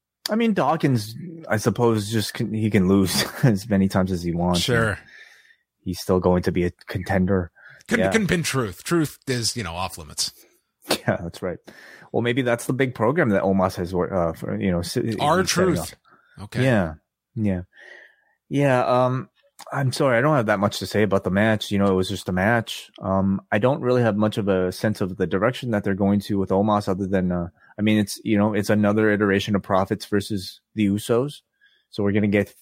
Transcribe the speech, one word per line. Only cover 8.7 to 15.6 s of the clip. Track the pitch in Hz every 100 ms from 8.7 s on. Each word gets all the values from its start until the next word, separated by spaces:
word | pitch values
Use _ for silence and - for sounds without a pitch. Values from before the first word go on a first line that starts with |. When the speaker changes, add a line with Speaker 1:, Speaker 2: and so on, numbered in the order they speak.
| -
Speaker 2:
Truth | - 175 147 - -
is, | 123 110 120
you |
know, | 90
off | 85 92 -
limits. | 76 - - -
Speaker 1:
<laughs> | _ _ _ _ - - -
Yeah, | 95
that's | 85 -
right. | 95 82 - - - - -
Well, | -
maybe | 117 123
that's | 120 117 -
the |
big | 131 131
program | - 110 165 120
that | 95
Omos | 95 95 92 -
has, | 85
wor-, | 90 80
uh, | 92 85
for, | - - 101
you | 98
know, | 87
s-, | 85
he's | 123 117
setting | 104
Speaker 2:
R-Truth. | 143 175 185 170